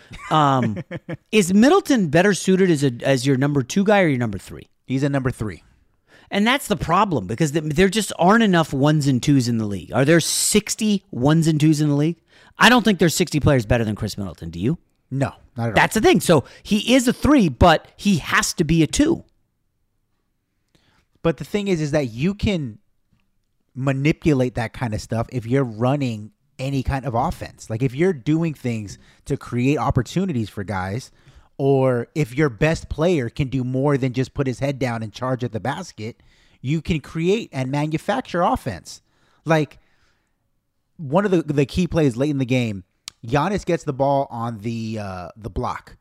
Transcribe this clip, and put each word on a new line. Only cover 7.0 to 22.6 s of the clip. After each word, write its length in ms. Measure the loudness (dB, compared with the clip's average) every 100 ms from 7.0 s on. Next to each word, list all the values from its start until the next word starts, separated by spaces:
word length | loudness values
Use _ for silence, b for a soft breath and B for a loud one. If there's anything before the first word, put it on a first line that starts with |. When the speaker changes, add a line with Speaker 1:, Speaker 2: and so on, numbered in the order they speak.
| 2 0 -4
Speaker 1:
because 260 | -2 0
th-, 120 | 0
there 240 | -2 2 2
just 240 | 2 -4 0
aren't 240 | 4 4
enough 300 | 4 4 2
ones 320 | 2 2 2 2
and 160 | 2
twos 260 | 4 2 2
in 80 | -2
the 60 | -4
league. 260 | -8 -4
Are 120 | 0
there 160 | 4 4
sixty 840 | 2 -2 0 0 0 -2 0 -2 -4
ones 360 | -2 2 4 4
and 120 | 4
twos 200 | 4 4
in 80 | 2
the 60 |
league? 240 | 0 -2 -4 b b b 2
I 100 | 6
don't 140 | 6
think 140 | 4 4
there's 160 | 2
sixty 240 | 2 0 0
players 240 | 2 2 2
better 180 | 0
than 100 | 0
Chris 240 | -4 -6 -8
Middleton. 320 | -10 -10 -12
Do 80 | -4
you? 200 | -2 -4 _ _ _
Speaker 2:
No, 220 | -4 -4 -6 _ -8
not 80 |
at 40 | -2
all. 40 |
Speaker 1:
That's 200 | 2 2
the 60 | 4
thing. 200 | 4 4
So 240 | 4 2 B B
he 320 | -4 -2 4
is 140 | 4 2
a 40 |
three, 340 | 0 2 4 4
but 400 | 4 4 4 -2 -4
he 200 | 0 0
has 340 | 0 -2 -2
to 100 | -2
be 180 | 2 2
a 40 | 2
two. 380 | 2 2 0 -6 _ _ _ _ _ _ _ _ _ _ _ _ _ _ _ _ _ _ _
Speaker 2:
But 140 | -4 -4
the 80 |
thing 240 | -4 -4 -2
is, 120 | -2
is 120 | 0
that 160 | 0 -2
you 260 | -2 -2
can 440 | 0 -2 -2